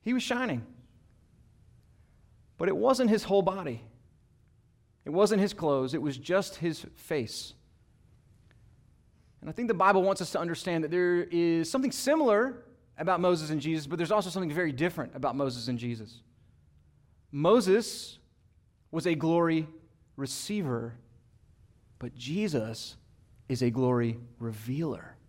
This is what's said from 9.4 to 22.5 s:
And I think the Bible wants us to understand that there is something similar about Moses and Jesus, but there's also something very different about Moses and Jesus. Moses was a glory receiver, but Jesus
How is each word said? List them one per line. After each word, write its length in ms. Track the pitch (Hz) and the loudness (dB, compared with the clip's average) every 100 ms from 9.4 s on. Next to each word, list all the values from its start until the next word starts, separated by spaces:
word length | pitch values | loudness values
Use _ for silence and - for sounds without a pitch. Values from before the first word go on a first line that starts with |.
And 80 | - | -12
I 40 | |
think 160 | 160 240 | -6 -2
the 60 | |
Bible 280 | 185 190 196 | 4 6 6
wants 180 | 190 196 | 4 0
us 120 | 175 | -2
to 80 | - | -2
understand 420 | 170 160 - 170 | -4 -4 -2 -2
that 60 | 151 | 0
there 320 | 180 180 175 170 | 2 2 2 0
is 400 | 170 170 165 160 | 0 2 2 0
something 220 | 269 262 | 0 0
similar 720 | - - 320 269 208 254 247 - - _ - | -2 2 4 6 4 2 -4 -18 -20 _ -6
about 200 | 165 175 | -2 2
Moses 300 | 180 175 151 | 4 2 0
and 140 | 156 | -4
Jesus, 240 | 147 165 143 | -2 -4 -4
but 100 | 165 | -4
there's 140 | 170 | 2
also 180 | 214 185 | 2 0
something 240 | 180 175 | -4 -2
very 200 | 151 170 | -2 -2
different 440 | 131 165 - 139 - | 0 -2 -2 -8 -4
about 180 | 135 | -4
Moses 340 | 131 139 120 120 | 0 -2 -2 -6
and 100 | 120 | -4
Jesus. 420 | 120 113 107 - _ _ _ _ _ _ _ _ _ _ _ | -4 -8 -12 -20 _ _ _ _ _ _ _ _ _ _ _
Moses 840 | 143 160 233 185 202 226 - - - _ _ _ _ _ _ _ | 0 6 6 6 2 2 -10 -14 -18 _ _ _ _ _ _ _
was 160 | 160 175 | -4 0
a 80 | |
glory 520 | 160 160 170 170 160 156 - - _ _ - | 0 2 4 4 2 -2 -12 -20 _ _ -10
receiver, 760 | 135 - - 208 156 120 117 117 - - _ _ _ _ - _ _ - | -8 -8 -4 -4 -2 -4 -6 -12 -20 -20 _ _ _ _ -20 _ _ -14
but 160 | 123 | -12
Jesus 840 | 123 120 170 214 | -10 -6 -2 0